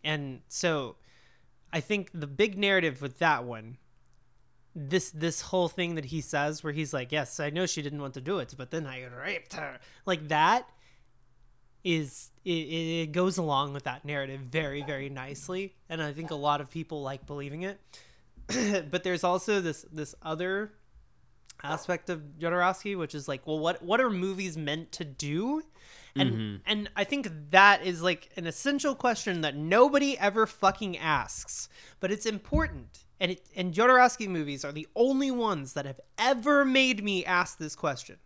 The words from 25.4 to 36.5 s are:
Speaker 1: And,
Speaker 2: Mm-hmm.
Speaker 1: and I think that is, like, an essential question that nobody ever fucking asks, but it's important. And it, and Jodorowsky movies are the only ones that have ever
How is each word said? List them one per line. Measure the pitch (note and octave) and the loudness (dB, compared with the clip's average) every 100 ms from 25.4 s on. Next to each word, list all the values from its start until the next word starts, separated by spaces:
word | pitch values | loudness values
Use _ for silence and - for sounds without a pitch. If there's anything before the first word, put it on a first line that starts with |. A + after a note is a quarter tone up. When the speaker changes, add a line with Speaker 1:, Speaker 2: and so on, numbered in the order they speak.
| A3+ D4+ D#4+ - - - - | -2 -4 -6 -20 -20 -20 -10
Speaker 1:
And, | C#3 C3 | 0 0
Speaker 2:
Mm-hmm. | A2+ A2 G2+ - | 0 -4 -6 -4
Speaker 1:
and | G#3+ G#3 - | -4 -4 -4
I | |
think | G3 C#4+ G#3+ D#3+ D3 | -2 -2 -4 -10 4
that | F#3+ G3+ G3+ | 8 10 8
is, | F#3 F3 | 2 0
like, | F3 E3 - - | 0 0 -6 -8
an | E3+ | -6
essential | - C#4 C#4+ D4 | -2 -2 0 0
question | C4 B3 A3 - F3 | 0 0 0 -2 -2
that | D#3 C#3+ | -2 -2
nobody | D#3 G3+ B3+ C#4 C#4 C4+ | 4 8 8 8 2 2
ever | G3+ G#3 A3 | 0 2 0
fucking | - G3 G3 G3+ F3 | 4 2 2 -6 -4
asks, | D#3+ C#3+ G#2 - - - - - - - | 0 0 0 -8 -8 -10 -10 -16 -20 -6
but | F#3+ | -4
it's | G#3 A3 | -2 -4
important. | G#3+ - D4+ D#4 - A#2+ - _ _ | -6 -2 0 0 -4 -14 -20 _ _
And | F#3 | -2
it, | F#3 - | -2 -10
and | - F3+ | -6 -4
Jodorowsky | E3 A#3+ B3+ B3 - G#3 | 4 8 10 8 6 -4
movies | F3 D3 C#3 | -2 -4 -6
are | C#3+ | -6
the | D3 D#3 - | -8 -8 2
only | B3 C4+ C#4 | 4 4 2
ones | B3 A3+ F3 C3+ | 0 0 0 -4
that | - C#3 | -6 -6
have | C3 - - | -10 -16 0
ever | A#3 C4 B3 | 2 2 4